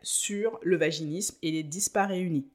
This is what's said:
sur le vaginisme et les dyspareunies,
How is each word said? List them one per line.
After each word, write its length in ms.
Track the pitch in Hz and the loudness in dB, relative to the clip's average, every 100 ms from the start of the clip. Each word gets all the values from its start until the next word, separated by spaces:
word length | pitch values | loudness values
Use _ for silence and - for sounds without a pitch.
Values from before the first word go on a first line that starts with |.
sur 560 | - - - 202 226 226 | -4 -2 -2 0 -2 0
le 160 | 175 175 | 2 4
vaginisme 600 | 156 156 156 165 214 - | 4 0 -4 -4 -4 -4
et 100 | 160 | -4
les 120 | 160 | -2
dyspareunies, 840 | 156 170 - 214 202 185 180 151 135 | -4 -4 0 2 2 0 0 0 -2